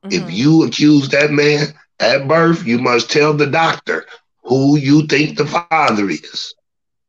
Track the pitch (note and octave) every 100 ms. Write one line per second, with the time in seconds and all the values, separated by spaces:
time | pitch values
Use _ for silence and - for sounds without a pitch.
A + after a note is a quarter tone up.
0 | G3 F#3 E3 G3 C#3 D#3+ B2+ - D3+ D3
1 | C3+ C#3 D3 C#3+ D3 D3 D3 - _ _
2 | A2 C3+ C#3 D#3+ E3 E3+ A2+ A#2+ B2 A#2+
3 | A#2 D#3 D3 D3+ C#3+ D#3 E3 - - A#2
4 | - - _ _ - C3 C#3 D3+ C3+ D3
5 | D3+ C#3 D3 - D3 E3 F3 D#3+ C#3 G#2+
6 | G2+ D#2+ - - - - _ _ _ _